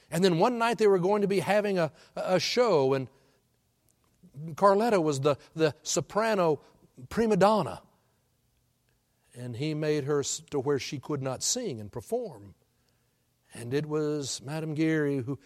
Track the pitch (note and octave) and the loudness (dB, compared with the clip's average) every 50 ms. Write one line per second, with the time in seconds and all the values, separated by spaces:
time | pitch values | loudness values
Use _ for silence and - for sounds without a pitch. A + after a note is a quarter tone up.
0 | _ - D3 E3+ F#3+ F#3 E3+ D#3+ G3 B3+ A#3+ A#3 A3+ A#3 A#3 - A3 G3+ G3 F#3 | _ -8 -2 2 4 4 4 4 2 2 2 0 0 0 0 4 4 4 4 4
1 | E3 F#3+ G#3 G#3 G3+ F#3+ G3+ F#3 C#3 E3+ G3 G#3+ G3+ G#3 F#3+ F3+ E3 C#3 - - | 4 2 2 2 0 0 0 -2 0 2 2 2 2 2 0 0 0 -2 -2 -10
2 | - _ - F3+ - F3+ F#3 E3+ - - - A#3 B3 A3+ F3+ D3 C3+ C3+ C3+ C3+ | -20 _ -12 -8 -2 0 0 0 0 0 0 2 2 4 4 4 4 2 2 0
3 | C3 - _ _ _ _ _ _ _ _ _ _ _ _ _ _ _ _ _ _ | -2 -6 _ _ _ _ _ _ _ _ _ _ _ _ _ _ _ _ _ _
4 | _ _ _ _ _ - _ C#3 D#3 E3 C#3+ - G3 G3+ G3 G3+ A3+ A#3+ G#3+ F#3 | _ _ _ _ _ -20 _ -16 -14 -12 -4 4 4 6 6 6 4 2 2 2
5 | D#3 D#3 D3 C3+ C3+ D3+ C3+ - - - - D#3+ D#3+ D3+ - _ - - - F3 | 2 2 0 0 0 0 0 0 -4 -14 -2 0 0 0 0 _ -8 -4 -4 -4
6 | - - - G3+ A3+ A3+ G#3+ G3 F3 D#3+ D3 - - - _ _ _ _ _ - | -4 -2 -2 -2 0 0 2 2 2 2 0 0 -4 -18 _ _ _ _ _ -20
7 | B2+ - - G#3 A#3 A3 G#3 F3 F#3 G#3 A3 G3+ D3+ G#2+ F2 - - _ _ _ | -18 -8 -2 0 2 2 4 4 6 4 4 4 0 -2 -6 -10 -16 _ _ _
8 | _ _ _ _ _ _ _ _ _ _ _ _ _ _ _ _ _ _ _ _ | _ _ _ _ _ _ _ _ _ _ _ _ _ _ _ _ _ _ _ _
9 | _ _ _ _ _ _ - B2 B2 B2 A#2 A2 D3 D#3 D3+ D3+ D#3 D3+ D3+ D3 | _ _ _ _ _ _ -18 -14 -12 -10 -8 -6 -4 -4 -2 -2 0 0 0 0
10 | C3+ C#3+ D3 C#3+ C3 - - - D#3+ - - C#3+ A#2+ D3 D3 B2+ - - D#3 C3+ | 0 0 0 0 0 -2 -6 -8 -10 -6 -4 -4 0 0 -2 -2 -2 -6 -10 -10
11 | - - D3+ C#3 C3 C3+ B2 A#2 - - - B3 B3 G3 B2+ G#2+ G#2 G2+ - B2 | -6 -6 -6 -4 -4 -6 -6 -4 -4 -4 -4 -2 -4 -6 -8 -8 -12 -12 -14 -14
12 | - - A3 B3+ A#3+ F#3+ C3+ G2+ G2+ G2 - _ _ _ _ _ _ _ _ _ | -10 -6 -6 -6 -6 -8 -12 -16 -20 -20 -20 _ _ _ _ _ _ _ _ _
13 | _ _ _ _ _ _ _ _ _ _ - A2 A#2 A#2+ C3 D3 D3+ D3+ D3+ D#3 | _ _ _ _ _ _ _ _ _ _ -16 -12 -8 -4 -4 -4 -2 -2 -4 -2
14 | D3+ D3 D3+ D3 C#3 B2+ - - - C3 D#3 D#3+ D#3+ D#3+ D3+ D3 D#3+ D#3+ D#3+ D#3 | -2 -2 -2 -4 -4 -6 -8 -10 -10 -10 -8 -8 -6 -6 -2 0 0 2 2 2
15 | D3 C#3+ C#3+ C#3 A#2 C3+ C#3 - _ | 0 0 0 -2 -4 -6 -8 -10 _